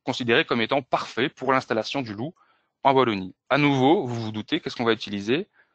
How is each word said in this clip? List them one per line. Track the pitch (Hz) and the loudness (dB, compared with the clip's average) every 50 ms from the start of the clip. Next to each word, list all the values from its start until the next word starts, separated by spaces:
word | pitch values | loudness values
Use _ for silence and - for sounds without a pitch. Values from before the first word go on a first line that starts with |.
| _ | _
considérés | - 127 - 127 120 120 147 160 | -6 -6 -2 0 2 2 2 2
comme | - 139 120 | 2 0 -2
étant | 110 107 135 143 131 | 0 0 -2 -2 -2
parfaits | _ - - - - - 113 123 160 - | _ -4 -4 -4 -4 -4 -4 -4 -4 -4
pour | - 131 127 | -4 0 2
l'installation | 135 131 - - 123 110 107 - - 143 131 | 2 2 2 0 -2 -2 -2 -4 -4 -6 -6
du | 113 101 | -6 -8
loup | 101 117 - - _ _ _ _ _ _ _ _ _ - | -8 -8 -10 -10 _ _ _ _ _ _ _ _ _ 2
en | 135 135 | 4 4
Wallonie. | 131 127 117 107 98 95 92 - _ _ - | 4 4 4 2 -2 -4 -8 -12 _ _ -2
À | 127 139 | 0 2
nouveau, | 147 143 139 135 127 139 170 208 151 | 2 2 4 4 4 4 4 4 0
vous | 123 120 117 | -2 -6 -6
vous | 113 107 | -6 -6
doutez, | 107 107 107 - 147 175 | -8 -8 -6 -4 -4 -4
qu'est-ce | - 135 - | -4 -6 -6
qu'on | - 120 | -2 0
va | 113 110 | 0 0
utiliser ? | 107 - 101 104 101 98 104 127 156 208 - _ _ _ _ _ | 0 -2 -6 -8 -6 -2 -2 -2 -2 -2 -6 _ _ _ _ _